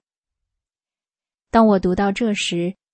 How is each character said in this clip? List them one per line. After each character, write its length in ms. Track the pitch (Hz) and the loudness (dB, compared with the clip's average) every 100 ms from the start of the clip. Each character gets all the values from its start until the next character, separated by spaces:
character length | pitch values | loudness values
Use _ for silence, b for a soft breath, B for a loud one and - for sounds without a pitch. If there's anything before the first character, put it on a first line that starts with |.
| _ _ _ _ _ _ _ _ _ _ _ _ _ _ _ | _ _ _ _ _ _ _ _ _ _ _ _ _ _ _
当 160 | 226 220 | 2 4
我 120 | 196 | 4
读 160 | 185 | 0
到 180 | 185 202 | -2 -2
这 220 | 196 233 | -2 -4
时， 420 | 208 - 175 175 185 _ | -4 -6 -4 -6 -8 _